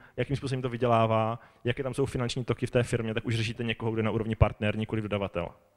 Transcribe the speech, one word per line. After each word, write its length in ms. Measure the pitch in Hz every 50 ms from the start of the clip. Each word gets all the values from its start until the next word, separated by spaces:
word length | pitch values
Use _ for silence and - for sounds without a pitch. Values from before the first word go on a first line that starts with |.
| - - _
jakým 200 | 127 120 - 139
způsobem 260 | - 143 123 135 127
to 60 | 131 123
vydělává, 680 | 117 117 123 120 117 113 113 110 110 110 110 110 117 - - - - _ -
jaké 180 | 120 - -
tam 120 | 131 127 120
jsou 120 | 143 135
finanční 380 | 113 - 131 120 113 - 131 117
toky 220 | - 120 - 120
v 40 | -
té 120 | - 123
firmě, 320 | 123 - 120 113 113 110 107
tak 100 | 117 -
už 120 | 123 113
řešíte 280 | 113 110 120 113 - 120
někoho, 280 | 113 110 - 113 113
kdo 60 | 110 113
je 60 | 110
na 60 | 110
úrovni 240 | 101 113 104 113 110
partner, 420 | - 110 107 - - 107 104 104
nikoliv 260 | 107 107 - 113 110
dodavatel. 460 | 104 98 104 101 98 92 - 90 85 87 - - _ _ _